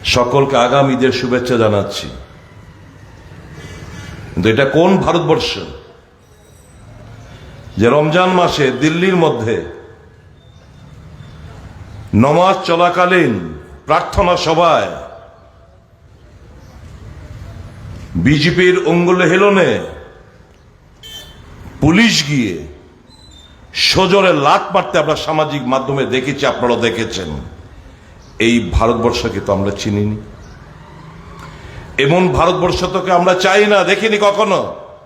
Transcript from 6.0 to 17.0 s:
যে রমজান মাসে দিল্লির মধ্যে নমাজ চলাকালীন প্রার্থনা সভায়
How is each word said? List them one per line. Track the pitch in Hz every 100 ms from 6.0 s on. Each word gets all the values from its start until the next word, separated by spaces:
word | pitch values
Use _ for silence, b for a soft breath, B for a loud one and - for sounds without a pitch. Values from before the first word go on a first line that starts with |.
| _ _ _ - - - - - - - - - - - - - - -
যে | 110
রমজান | 143 151 170 185
মাসে | 180 175 - 135
দিল্লির | 117 151 165 185 180
মধ্যে | 160 117 110 98 82 - - - - - - - - - - - - - - - - - - - - - - - -
নমাজ | 101 131 160 185 190 -
চলাকালীন | 170 175 175 180 185 147 101 82 78 - - -
প্রার্থনা | 156 - - 180 175
সভায় | 156 160 170 135 95 76 - - - - - - - - _ _ - - - - - - - - - -